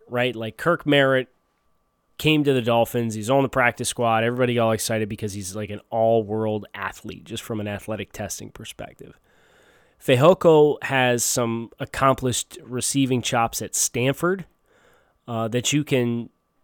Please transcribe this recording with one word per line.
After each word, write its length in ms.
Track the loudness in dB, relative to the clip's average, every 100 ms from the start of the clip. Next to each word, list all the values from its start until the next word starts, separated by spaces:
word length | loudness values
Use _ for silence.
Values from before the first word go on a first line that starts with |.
| -8
right? 260 | -2 -2 -4
Like, 200 | -10 -4
Kirk 300 | -2 0 2
Merritt 420 | 4 4 2 -2 _ _ _ _ _ _ _ _ -4
came 260 | 2 2 2
to 80 |
the 80 | 0
Dolphins. 540 | 2 2 0 -2 -4 -4
He's 140 | 0
on 140 | 0
the 60 | 2
practice 400 | 2 0 0 -4
squad. 340 | -2 0 2
Everybody 300 | 0 0 0
got 140 | 2 0
all 40 |
excited 380 | 0 -2 -4 -4
because 240 | -6 -8
he's, 220 | -8 -10 -10
like, 140 | -10
an 120 | -12 -6
all-world 760 | 0 4 4 0 -2 -2 -4 -6
athlete, 520 | -10 -10 -10 -14 -16 -12
just 180 | -12
from 160 | -8 -6
an 80 | -6
athletic 460 | -8 -8 -8 -10
testing 360 | -10 -10 -10 -14
perspective. 720 | -16 -18 -16 -18 -18 -20 -20 _ _ _ _ _ _ _ _
Fehoko 800 | 2 6 6 6 8 8 6 4
has 420 | -2 2 2 2 0
some 460 | 0 -2 -2 -8 -10
accomplished 800 | -10 2 2 2 0 -4 -6 -14
receiving 600 | -10 -6 -2 0 0 0
chops 400 | 0 0 0 -2
at 140 | -6 -4
Stanford, 680 | -2 0 0 0 -2 -4 -8 _ _ _ _ _ _ _ -8
uh, 200 | -4 -2
that 240 | -2 0
you 100 | -2
can 460 | 0 0 0 -2 -8 _ _ _